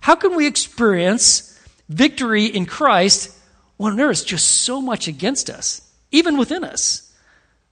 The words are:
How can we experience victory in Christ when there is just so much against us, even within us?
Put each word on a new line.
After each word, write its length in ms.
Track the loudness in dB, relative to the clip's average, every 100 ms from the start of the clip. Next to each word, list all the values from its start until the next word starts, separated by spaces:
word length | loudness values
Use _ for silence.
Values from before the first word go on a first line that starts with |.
How 160 | 2 2
can 180 | 2
we 140 | 2 0
experience 1080 | -2 -6 0 0 2 2 2 2 0 -2 -20 _ _ -6
victory 580 | 0 2 0 0 2 2
in 200 | 0 -6
Christ 720 | 0 2 4 4 2 -2 -16 _ _ _ -8
when 180 | -4
there 160 | 0 0
is 140 | 0
just 240 | -4 -2 0
so 320 | 0 -2 -4
much 260 | -4 -6 -6
against 440 | -6 -4 -4 -6
us, 380 | -8 -8 -8 -12 _ _
even 260 | 0 2 2
within 280 | 0 -4
us? 480 | -8 -6 -4 -4 -10 _ _ _ _ _ _